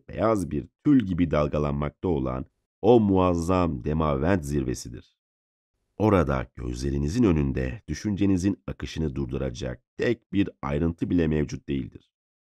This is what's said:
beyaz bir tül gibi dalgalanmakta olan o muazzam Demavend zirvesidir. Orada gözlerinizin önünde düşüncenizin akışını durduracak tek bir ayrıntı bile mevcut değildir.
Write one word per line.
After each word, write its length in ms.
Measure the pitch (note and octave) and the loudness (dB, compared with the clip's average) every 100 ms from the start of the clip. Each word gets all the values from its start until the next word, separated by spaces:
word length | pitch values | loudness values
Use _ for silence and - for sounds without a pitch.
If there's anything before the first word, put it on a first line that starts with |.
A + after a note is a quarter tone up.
| - | -6
beyaz 420 | A1 A2 G#2 D#2 | -2 0 0 -2
bir 180 | C#2+ - _ | -6 -8 _
tül 220 | D3+ C3+ F#2+ | 2 4 2
gibi 240 | F2 D#2+ | 0 2
dalgalanmakta 800 | D2 D2 D2+ D2 C#2+ D2 - F#2 | 2 0 0 -2 -2 -6 -4 -2
olan 380 | D2 C2 B1+ - _ _ _ | -2 -2 -6 -10 _ _ _
o 180 | G#2 B2 | 6 6
muazzam 840 | G2+ F#2 F2+ E2+ E2 F#2 E2+ B1+ | 6 4 4 2 2 2 2 -2
Demavend 580 | C#2 D#2 D2+ C2+ D#2+ G2 | -2 0 0 2 2 0
zirvesidir. 720 | C#2+ C#2+ B1+ A#1+ A#1+ A#1+ - _ _ _ _ _ _ _ _ - | 0 -2 -2 -6 -10 -16 -20 _ _ _ _ _ _ _ _ 0
Orada 500 | G#2+ F#2+ C#2 C2 A#1+ - | 4 4 2 -2 -6 -10
gözlerinizin 640 | B1 A#1+ C2+ C#2 D2 A#2 | -8 -6 -4 -2 -2 2
önünde 600 | G#2+ D#2 C2+ B1+ B1+ A#1+ - | 4 4 0 -2 -6 -8 -10
düşüncenizin 760 | D2+ G#2+ F#2 G2 F#2 G2 - - | -8 -4 0 2 2 0 -2 -8
akışını 480 | - D2 - D#2 | -10 -10 -6 -4
durduracak 680 | B1+ B1+ C2 C2 B1 B1+ B1 _ - | -4 -6 -6 -6 -6 -10 -10 _ -4
tek 360 | B2 A#2 _ | -2 -2 _
bir 180 | F#2+ F#2+ - | -2 -2 -4
ayrıntı 480 | C#2 D2 E2 E2 G#2 | -4 0 0 -2 -2
bile 160 | F2 D#2 | 0 2
mevcut 420 | D2+ C#2 C#2 - | 0 -2 -6 -6
değildir. 420 | C2+ G#1+ - _ _ _ _ _ | -6 -6 -14 _ _ _ _ _